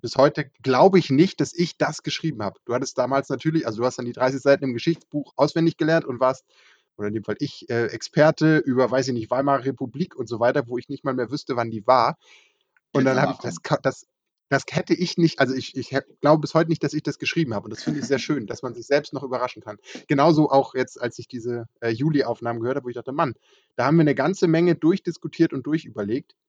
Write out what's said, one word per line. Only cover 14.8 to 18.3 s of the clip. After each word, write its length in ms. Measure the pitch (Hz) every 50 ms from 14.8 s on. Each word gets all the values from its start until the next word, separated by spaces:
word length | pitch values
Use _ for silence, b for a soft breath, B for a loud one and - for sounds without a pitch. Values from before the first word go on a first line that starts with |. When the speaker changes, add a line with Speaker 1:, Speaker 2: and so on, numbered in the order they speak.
| - - 170
Speaker 1:
ich 240 | - 180 170 - -
nicht, 220 | 170 160 - -
also 140 | 139 127 131
ich, 200 | 131 120 - -
ich 160 | 135 120 -
hä-, 120 | - 135 - _ _ _
glaub 200 | - 147 156 160
bis 120 | 147 151 -
heute 160 | 160 165 160
nicht, 140 | 165 - -
dass 100 | 147 -
ich 100 | 151 -
das 140 | - 143 -
geschrieben 340 | - - - 170 165 131 107
hab. 100 | 101 92
Und 60 | 107
das 120 | 110 - -
finde 160 | - 151 147
ich 60 | 123 113
sehr 120 | 139 131
Speaker 2:
<laughs> 0 |
Speaker 1:
schön, 260 | - -